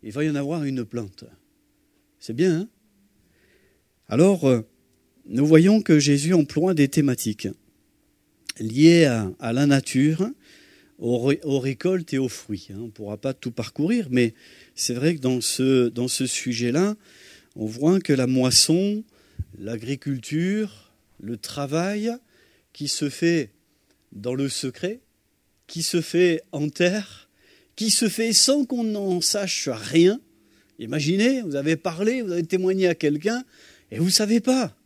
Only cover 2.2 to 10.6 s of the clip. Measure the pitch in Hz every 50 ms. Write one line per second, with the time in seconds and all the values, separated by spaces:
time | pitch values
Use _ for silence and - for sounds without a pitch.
2.2 | - - 113 120 175 190 165 160 196 233 _ _ _ _ _ _ _ _ _ _
3.2 | _ _ _ _ _ _ _ _ _ _ _ _ _ _ _ _ _ _ - 120
4.2 | 170 196 202 170 156 139 127 117 107 _ _ _ _ _ _ _ _ _ _ _
5.2 | _ - - 123 143 151 160 160 165 196 214 220 - - 165 151 139 143 143 139
6.2 | 143 160 185 175 147 139 - 156 160 185 165 156 143 135 - 160 147 139 127 -
7.2 | - 113 104 - - 98 95 _ _ _ _ _ _ _ _ _ _ _ _ _
8.2 | _ _ _ _ _ - - - 113 110 113 131 151 165 170 170 160 143 120 113
9.2 | 107 92 - _ - 120 117 127 143 143 139 135 131 - - 131 135 151 160 156
10.2 | 190 226 285 _ _ _ - -